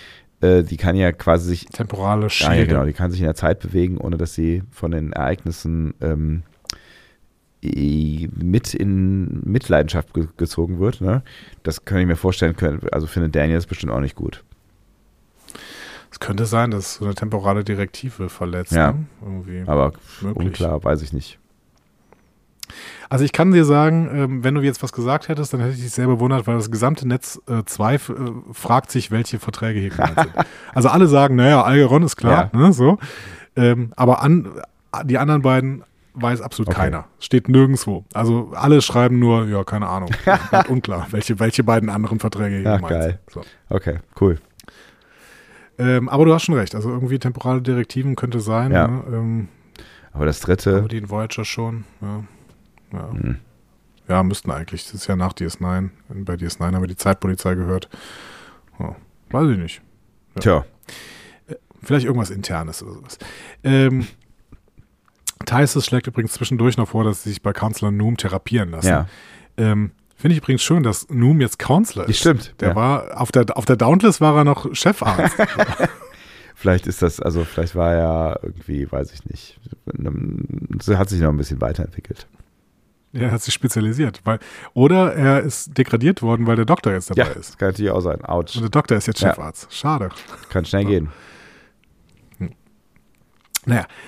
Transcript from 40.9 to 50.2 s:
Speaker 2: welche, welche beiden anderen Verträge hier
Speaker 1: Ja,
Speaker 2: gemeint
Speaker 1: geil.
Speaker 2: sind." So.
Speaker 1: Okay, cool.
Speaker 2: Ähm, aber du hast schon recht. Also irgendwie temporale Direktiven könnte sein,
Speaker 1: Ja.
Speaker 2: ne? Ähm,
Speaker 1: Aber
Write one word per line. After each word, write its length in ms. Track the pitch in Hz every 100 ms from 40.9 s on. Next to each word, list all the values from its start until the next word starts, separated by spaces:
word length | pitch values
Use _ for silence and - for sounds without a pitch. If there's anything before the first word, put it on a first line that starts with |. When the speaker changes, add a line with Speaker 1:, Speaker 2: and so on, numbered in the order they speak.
| 90 90
Speaker 2:
welche, 280 | 107 - 104
welche 220 | 113 -
beiden 280 | 110 113 107
anderen 300 | 101 107 110
Verträge 340 | 110 101 104 98
hier 80 |
Speaker 1:
Ja, 120 | 101 101
Speaker 2:
gemeint 140 | 85
Speaker 1:
geil. 260 | 85 80 90 -
Speaker 2:
sind." 140 | -
So. 300 | - - -
Speaker 1:
Okay, 240 | 95 - 78 - -
cool. 180 | 98 80 - _ - - - _ _ _ - - _ - - -
Speaker 2:
Ähm, 300 | 123 127 123
aber 160 | 143
du 80 | 160
hast 120 | 165
schon 100 | -
recht. 200 | 143 95
Also 140 | 107 110
irgendwie 300 | 123 127 131
temporale 420 | 127 117 127 127
Direktiven 560 | 123 123 117 131 135 131
könnte 240 | 123 117
sein, 320 | 107 113 131
Speaker 1:
Ja. 160 | 92 82
Speaker 2:
ne? 140 | 127 -
Ähm, 360 | 113 113 113 101 _ _ - - - -
Speaker 1:
Aber 100 | 73